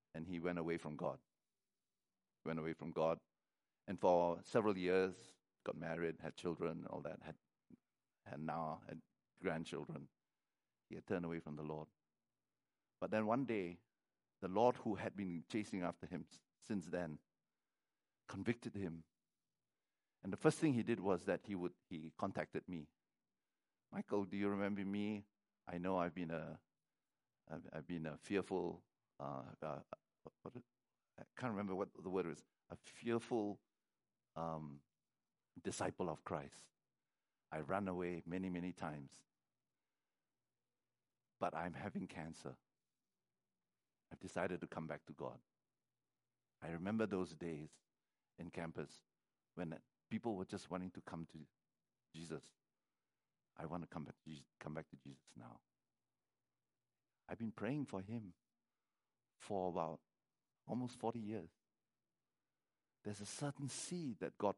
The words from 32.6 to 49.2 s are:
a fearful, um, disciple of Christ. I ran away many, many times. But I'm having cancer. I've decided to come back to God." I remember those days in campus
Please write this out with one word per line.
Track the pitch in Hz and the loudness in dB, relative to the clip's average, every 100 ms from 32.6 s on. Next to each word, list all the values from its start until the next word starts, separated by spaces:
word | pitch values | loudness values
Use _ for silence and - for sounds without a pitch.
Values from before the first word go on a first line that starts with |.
| - | -14
a | 101 - - | -14 -14 -6
fearful, | 117 117 117 120 104 95 _ _ _ _ _ _ _ - | 2 2 4 2 2 0 _ _ _ _ _ _ _ -4
um, | 82 80 76 71 - _ _ _ _ _ _ - | -2 -2 -4 -8 -14 _ _ _ _ _ _ -8
disciple | 98 - 92 - 90 | -4 0 0 0 0
of | 78 | -2
Christ. | - 85 69 - - _ _ _ _ _ _ _ - | -2 -4 -4 -12 -20 _ _ _ _ _ _ _ -8
I | 78 | -4
ran | 73 95 95 | 0 2 2
away | 90 87 85 82 | 2 0 -2 -2
many, | 92 92 | -2 0
many | 87 90 | -2 -2
times. | 85 85 76 69 - - _ _ _ _ _ _ _ _ _ _ _ _ _ _ _ _ _ _ _ _ - | -2 -4 -6 -10 -16 -20 _ _ _ _ _ _ _ _ _ _ _ _ _ _ _ _ _ _ _ _ -2
But | 90 | -2
I'm | 76 87 | 0 -2
having | - 107 202 90 | -2 -4 -4 -6
cancer. | - 80 80 - 131 _ _ _ _ _ _ _ _ _ _ _ _ _ _ - | -6 -8 -8 -10 -10 _ _ _ _ _ _ _ _ _ _ _ _ _ _ -18
I've | - | -10
decided | 92 - 90 87 | -4 2 2 2
to | 85 | -4
come | - 80 | -6 -4
back | 73 - | -6 -8
to | |
God." | 73 65 62 _ _ _ _ _ _ _ _ _ _ _ - | -8 -6 -8 _ _ _ _ _ _ _ _ _ _ _ -10
I | 78 | -6
remember | 82 95 110 110 | -2 2 4 4
those | 98 87 | 4 0
days | 80 85 78 76 - _ _ _ _ _ - | -2 -4 -4 -6 -12 _ _ _ _ _ -12
in | 87 | -8
campus | 92 82 82 73 - _ _ | -4 -4 -4 -8 -8 _ _